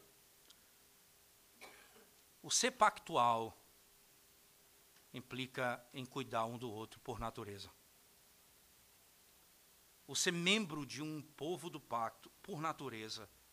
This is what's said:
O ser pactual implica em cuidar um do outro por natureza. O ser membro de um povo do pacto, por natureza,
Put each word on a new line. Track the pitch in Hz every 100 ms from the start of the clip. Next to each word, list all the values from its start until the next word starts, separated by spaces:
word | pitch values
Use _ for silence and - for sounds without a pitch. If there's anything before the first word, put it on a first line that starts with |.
| - - - - - - - - - - - - - - - - - - - - - - - -
O | 151
ser | - 254
pactual | 247 214 - - 156 120 113 113 - - - - - - - - - - - - - - - -
implica | 131 - 127 131 135 123 120 -
em | 143 127
cuidar | 143 117 117 113
um | 120
do | 120
outro | 107 110 -
por | - 110
natureza. | 113 120 101 101 95 - - - - - - - - - - - - - - - - - - - - - - - -
O | 135
ser | 185
membro | 170 175 214 185 151 135
de | 135
um | 156 156
povo | - - 147 175 170
do | 151
pacto, | - 117 113 - - -
por | - 175
natureza, | 160 151 135 110 110 110 101 - -